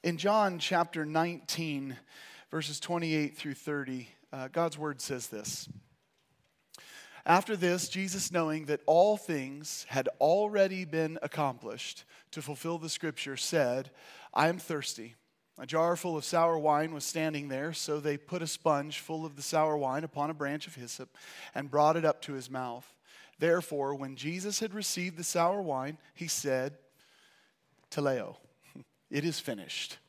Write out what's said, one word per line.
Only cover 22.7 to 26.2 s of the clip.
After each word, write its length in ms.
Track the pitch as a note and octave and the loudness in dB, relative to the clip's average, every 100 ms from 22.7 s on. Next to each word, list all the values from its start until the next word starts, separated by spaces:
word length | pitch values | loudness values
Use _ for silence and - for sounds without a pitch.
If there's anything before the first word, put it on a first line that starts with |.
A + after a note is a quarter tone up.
| A#2+ - _ _ - - _ | -8 -14 _ _ -20 -20 _
Therefore, 560 | E3 F3 E3 D3 C3+ | 4 4 2 -2 -2
when 220 | C#3 C3+ C3 | -2 -6 -6
Jesus 440 | C#3+ F3+ G3+ G3+ | -6 -4 -2 -2
had 140 | A3 | -2
received 420 | G#3 G3 - F3+ E3 | -4 -4 -2 -4 -4
the 80 | |
sour 380 | E3+ F3+ E3+ G3+ | -2 4 4 2
wine, 340 | F3+ C3 C3+ D#3 - | 0 -2 -2 -8 -18
he 160 | - | -10